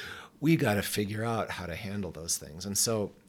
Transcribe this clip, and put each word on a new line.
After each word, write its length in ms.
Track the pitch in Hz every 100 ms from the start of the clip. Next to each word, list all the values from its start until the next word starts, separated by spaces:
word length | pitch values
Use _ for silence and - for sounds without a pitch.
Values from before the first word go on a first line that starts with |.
| - - - -
we 140 | 143
gotta 280 | 165 131 101
figure 420 | 95 - 101 107
out 260 | 117 113 92
how 160 | - 87
to 80 |
handle 380 | 85 104 101 90
those 240 | 78 82 -
things. 260 | 71 76
And 140 | 98 98
so 340 | - 110 101 -